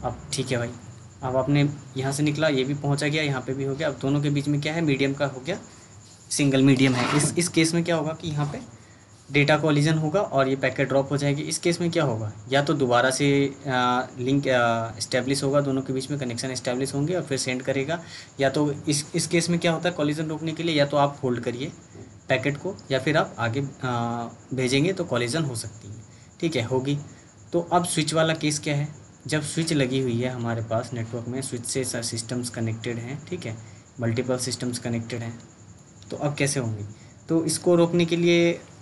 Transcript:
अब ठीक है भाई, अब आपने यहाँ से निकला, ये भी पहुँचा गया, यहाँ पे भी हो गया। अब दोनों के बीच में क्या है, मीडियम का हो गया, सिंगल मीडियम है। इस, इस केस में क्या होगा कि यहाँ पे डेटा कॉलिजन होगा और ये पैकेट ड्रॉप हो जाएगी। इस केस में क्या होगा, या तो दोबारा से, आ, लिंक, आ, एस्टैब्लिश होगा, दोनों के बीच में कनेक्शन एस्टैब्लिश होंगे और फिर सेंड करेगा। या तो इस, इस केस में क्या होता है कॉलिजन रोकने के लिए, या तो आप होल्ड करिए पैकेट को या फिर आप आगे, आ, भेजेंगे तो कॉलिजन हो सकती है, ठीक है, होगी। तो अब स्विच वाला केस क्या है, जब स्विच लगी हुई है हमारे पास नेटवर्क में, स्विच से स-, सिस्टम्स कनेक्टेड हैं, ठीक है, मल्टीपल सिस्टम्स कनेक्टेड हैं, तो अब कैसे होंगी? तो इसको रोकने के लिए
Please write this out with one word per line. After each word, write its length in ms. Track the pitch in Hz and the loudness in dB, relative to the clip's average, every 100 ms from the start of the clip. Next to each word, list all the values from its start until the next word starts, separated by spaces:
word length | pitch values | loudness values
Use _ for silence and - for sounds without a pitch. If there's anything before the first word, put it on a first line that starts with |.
अब 260 | 120 117 - | -6 -8 -8
ठीक 180 | - 123 | -6 -2
है 60 | 123 | -2
भाई, 140 | 120 - - - - - | -4 -8 -16 -20 -20 -8
अब 120 | 131 127 | -2 0
आपने 340 | 147 143 143 - - 131 | 2 4 2 0 -10 -6
यहाँ 140 | 131 | -4
से 120 | 139 | 0
निकला, 240 | 151 147 156 | 0 2 2
ये 160 | 135 | 2
भी 120 | 131 143 | 0 -2
पहुँचा 320 | 147 143 147 | 0 0 2
गया, 160 | 151 | 0
यहाँ 180 | 151 135 | 0 -2
पे 120 | 123 | -4
भी 100 | 135 | -4
हो 120 | 139 135 | -4 -2
गया। 120 | 156 | -4
अब 120 | 131 | -2
दोनों 220 | 135 147 | 0 0
के 80 | 147 | 2
बीच 180 | 143 139 | 0 0
में 140 | 143 | 0
क्या 120 | 147 | 0
है, 80 | 160 | 0
मीडियम 320 | 160 135 139 | 2 2 2
का 120 | 139 143 | 2 -2
हो 160 | 127 | -4
गया, 180 | 131 196 - - - - - - - | -6 -8 -8 -20 -20 -20 -20 -20 -8
सिंगल 320 | - 143 135 | 0 4 6
मीडियम 320 | 135 131 135 123 | 6 6 6 4
है। 220 | 120 147 | 2 2
इस, 200 | 143 - | 2 0
इस 120 | 170 | 0
केस 240 | - 160 | 2 4
में 100 | 170 | 2
क्या 120 | 170 170 | 2 0
होगा 180 | 151 | 0
कि 140 | 160 170 | -4 -6
यहाँ 180 | 147 147 | -2 -2
पे 300 | 247 247 - - - - - - | -4 -14 -20 -20 -20 -20 -20 -2
डेटा 260 | 143 143 151 | 2 4 4
कॉलिजन 400 | 156 147 147 160 | 4 4 4 2
होगा 240 | 156 185 | 2 0
और 260 | 208 135 131 | 2 2 2
ये 80 | 135 | 2
पैकेट 320 | 131 123 131 | 0 0 2
ड्रॉप 240 | 131 135 | 2 2
हो 60 | 143 | 0
जाएगी। 240 | 143 139 | 0 -2
इस 160 | 156 160 | -2 -2
केस 240 | 175 170 | 0 0
में 100 | 175 | 0
क्या 120 | 165 | 2
होगा, 300 | 143 110 110 - - | 0 0 -6 -8 0
या 120 | 135 | 2
तो 100 | 143 | 2
दोबारा 360 | 147 131 120 131 | 2 4 4 4
से, 460 | 131 143 139 139 - 147 | 4 4 4 2 -2 -2
आ, 360 | 127 123 123 127 - | 2 2 2 -2 -4
लिंक, 300 | 123 139 135 | 0 2 4
आ, 440 | 127 117 117 113 107 | 4 4 2 -2 -6
एस्टैब्लिश 460 | - 131 120 139 | -2 -2 0 0
होगा, 180 | 139 143 | 2 2
दोनों 200 | 143 135 | 2 0
के 120 | 131 | 0
बीच 180 | 131 131 | -4 -4
में 80 | 147 | -4
कनेक्शन 320 | 127 120 135 | -4 -4 -6
एस्टैब्लिश 420 | 127 - 123 139 | -4 -4 -2 -2
होंगे 220 | 143 147 180 | -2 -2 -2
और 60 | |
फिर 160 | - 131 | -2 -4
सेंड 240 | 131 127 | -2 -4
करेगा। 420 | 127 135 135 170 - - - - | -2 -2 -2 -4 -6 -18 -18 0
या 100 | 135 | 0
तो 220 | 151 147 | 2 0
इस, 340 | 143 - 147 - 170 | 0 -2 -2 -2 -4
इस 120 | 170 | 0
केस 220 | 170 165 | 0 2
में 100 | 170 | 0
क्या 120 | 170 | 2
होता 180 | 160 170 | 0 -2
है 60 | 175 | 0
कॉलिजन 300 | 147 151 156 | 0 0 -4
रोकने 260 | 156 160 | -4 -4
के 120 | 156 | -2
लिए, 120 | 165 151 | 0 2
या 100 | 143 | 4
तो 120 | 147 | 4
आप 220 | 143 143 | 2 2
होल्ड 200 | 131 120 | -2 -2
करिए 280 | 120 120 143 - - - - - - | -2 -4 -8 -10 -20 -20 -20 -20 -2
पैकेट 280 | 127 143 143 | 0 2 -2
को 180 | 180 202 - | -6 -8 -2
या 80 | 131 | 0
फिर 180 | 160 151 | 2 2
आप 180 | - - | 0 -2
आगे, 280 | 117 120 139 - | -2 -2 -4 -6
आ, 440 | 127 120 120 120 117 - - | -4 -2 -2 -4 -6 -12 -8
भेजेंगे 400 | 127 127 135 165 | -2 2 2 2
तो 100 | 190 | 0
कॉलिजन 400 | 175 120 120 156 | -2 0 0 0
हो 120 | 147 117 | -2 -4
सकती 320 | 110 - 101 | -8 -14 -16
है, 80 | 104 - - - - | -16 -18 -20 -20 -4
ठीक 140 | 170 139 | -2 -2
है, 80 | |
होगी। 340 | 113 127 131 147 - - - - - | 0 0 0 -2 -4 -16 -20 -20 -4
तो 160 | 175 175 | -2 2
अब 120 | 175 175 | 0 2
स्विच 280 | - 151 | -2 0
वाला 200 | 160 160 | 2 2
केस 260 | 156 151 147 | 2 0 -2
क्या 160 | 156 143 | -2 -2
है, 120 | 151 - - - - | -2 -8 -20 -18 -4
जब 160 | 156 | -2
स्विच 300 | 147 - 160 | -2 -2 0
लगी 280 | 151 127 135 | 2 2 0
हुई 200 | 131 117 | 0 0
है 80 | 123 | -2
हमारे 320 | 127 117 113 | -2 -4 -4
पास 320 | 113 113 120 | -2 -2 -2
नेटवर्क 340 | 120 113 123 117 | -6 -6 -6 -6
में, 140 | 123 | -6
स्विच 240 | 117 123 - | -6 -8 -4
से 180 | 135 | -4
स-, 220 | 127 123 117 | -4 -4 -6
सिस्टम्स 440 | 113 - 123 120 | -6 -6 -6 -6
कनेक्टेड 480 | - 113 113 120 117 | -4 -4 -4 -6 -6
हैं, 280 | 117 143 - | -8 -12 -10
ठीक 200 | 180 120 | -10 -8
है, 120 | 110 - - - - | -12 -14 -20 -20 -4
मल्टीपल 380 | 117 113 123 127 | -2 0 0 -2
सिस्टम्स 420 | 123 120 123 120 | -2 -4 -4 -4
कनेक्टेड 420 | 120 117 113 120 | -4 -4 -4 -6
हैं, 180 | 113 117 - - - - - - - | -8 -10 -16 -20 -20 -20 -20 -20 -12
तो 60 | - | -4
अब 180 | 147 143 | -4 0
कैसे 240 | 139 139 | 0 0
होंगी? 260 | 117 104 101 - - - - | -2 -4 -8 -14 -20 -20 0
तो 160 | 165 160 | 0 2
इसको 300 | - - 175 | 0 4 6
रोकने 300 | 170 175 170 | 6 4 2
के 100 | 170 | 4
लिए 460 | 170 170 170 170 - - | 4 6 4 2 -6 -20